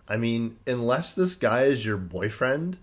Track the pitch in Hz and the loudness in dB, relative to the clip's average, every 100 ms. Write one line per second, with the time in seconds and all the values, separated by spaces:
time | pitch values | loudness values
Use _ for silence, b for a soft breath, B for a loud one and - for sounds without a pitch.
0 | - 110 117 117 117 117 - 123 117 131 | -6 -2 0 0 -2 -6 -4 -2 0 0
1 | 170 - 180 - 117 120 139 127 110 101 | 0 0 -2 0 2 4 4 2 0 -4
2 | 90 87 101 - 127 143 175 185 | -4 -4 -4 0 0 0 -2 -6